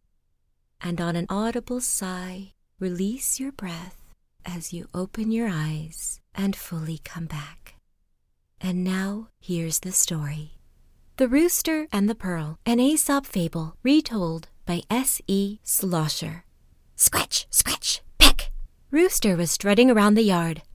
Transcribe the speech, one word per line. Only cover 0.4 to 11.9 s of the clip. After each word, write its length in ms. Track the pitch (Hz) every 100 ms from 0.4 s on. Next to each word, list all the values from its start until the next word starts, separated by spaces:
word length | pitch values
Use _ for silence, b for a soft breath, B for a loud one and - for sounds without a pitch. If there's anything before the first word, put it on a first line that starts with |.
| _ _ _ -
And 180 | 175 170
on 160 | 170 170
an 120 | 185
audible 520 | 196 226 240 - 247
sigh, 720 | - - 185 185 185 185 190 _ _ -
release 600 | 185 180 196 262 - -
your 120 | 269
breath 460 | - 185 165 180 - - _ _ _ 175
as 260 | 175 -
you 160 | 170 -
open 380 | 180 190 220 220
your 180 | 226 226
eyes 720 | 160 156 156 160 - - - _
and 220 | - 196 -
fully 440 | - 165 160 160
come 220 | - 170 165
back. 500 | 151 147 - - - _ _ _ _ _ _ _ _
And 220 | 185 180
now, 440 | 185 185 196 208 220 _
here's 400 | - 170 165 -
the 120 | 185
story. 640 | - - 160 147 151 151 - _ _ _ _ _ -
The 100 | 254
Rooster 600 | 277 349 - 330 311 311